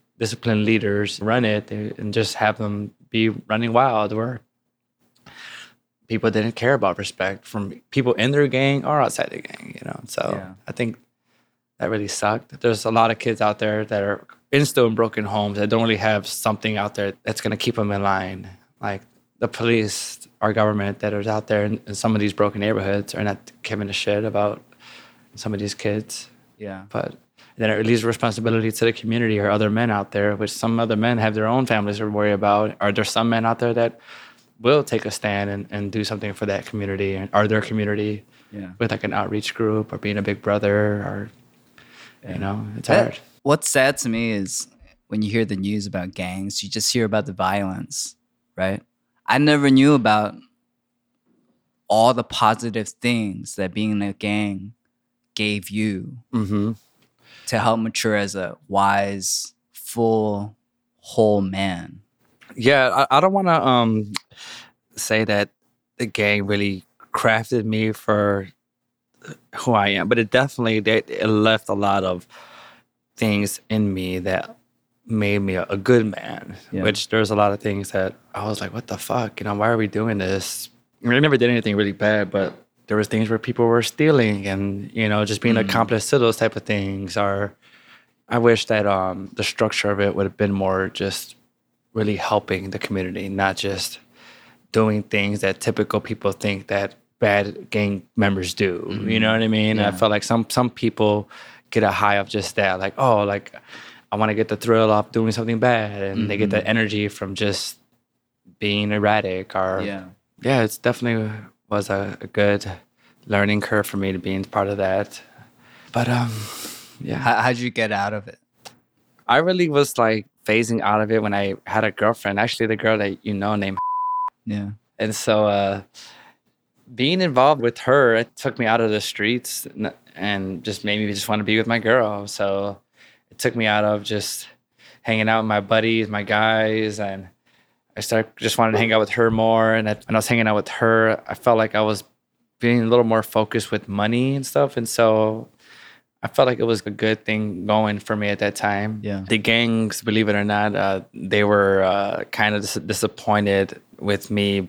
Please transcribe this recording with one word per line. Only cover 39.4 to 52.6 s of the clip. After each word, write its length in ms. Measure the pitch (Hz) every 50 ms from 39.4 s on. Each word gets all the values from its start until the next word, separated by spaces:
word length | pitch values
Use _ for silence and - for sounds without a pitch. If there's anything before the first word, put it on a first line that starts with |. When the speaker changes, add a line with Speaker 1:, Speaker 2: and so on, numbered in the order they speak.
| 104 - -
Speaker 1:
group 360 | - 117 110 107 110 107 -
or 60 | - -
being 200 | - 107 104 104
a 40 |
big 200 | 101 107 104 101
brother 600 | - - 101 104 104 101 101 104 104 104 104 104
or, 280 | 98 95 101 101 101 117 - _ _ _ _ _ _ _ _ - - - - - - - - _ -
Speaker 2:
Yeah. 100 | 104 92
Speaker 1:
you 60 | 92
know, 280 | 98 98 101 104 107 107 104 113
it's 100 | - -
Speaker 2:
That, 160 | 117 202 202 - -
Speaker 1:
hard. 40 | - - _ _ _
Speaker 2:
what's 280 | - 139 143 151 - -
sad 280 | - 139 131 135 139 -
to 100 | - 123
me 220 | 113 113 117 117 110
is 340 | 101 95 90 - - - - _ _ - - _ _ _ _
when 160 | - 107 107
you 80 | 104
hear 140 | 107 117 110
the 100 | 92 101
news 320 | 92 95 101 104 107 98 98
about 260 | 90 95 87 92 95
gangs, 480 | - 92 90 90 95 98 98 101 -
you 80 | - 98
just 240 | - 113 107 - -
hear 120 | 123 113
about 200 | 107 101 107 101
the 80 | - 95
violence, 800 | 92 95 92 95 101 101 95 92 - - - - - - - - _ _ _ _ _ _ _ _
right? 280 | - 92 95 98 110 - _ _ _ _ _ _ _ _
I 120 | - 107 131
never 300 | 147 151 151 147 143 139
knew 220 | 135 131 135 143 151
about 400 | 139 113 110 107 107 107 101 - - - _ _ _ _ _ _ _ _ _ _ _ _ _ _ _ _ _ _ _ _ _ _ _ _ _ _ _ _ -
all 260 | 101 110 110 123 127
the 100 | 117 117
positive 640 | - - - 120 110 113 110